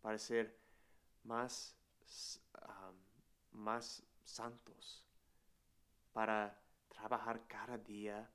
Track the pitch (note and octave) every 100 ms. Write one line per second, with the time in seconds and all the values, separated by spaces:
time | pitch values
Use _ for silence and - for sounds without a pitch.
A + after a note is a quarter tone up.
0 | A2 A2 - A#2 G#2+ - - - - -
1 | - - A2+ A#2 B2 - - - _ _
2 | - - - - - - - - F#2+ F#2
3 | F#2+ - - - _ - G#2+ A2+ A#2 -
4 | - - - - A#2 A#2+ - - - -
5 | - - _ - - - _ _ - _
6 | - - A2 G#2+ G#2 - - - _ -
7 | G#2+ A#2 A2+ A2+ - - - A#2+ G#2+ G#2
8 | G#2 G#2 A2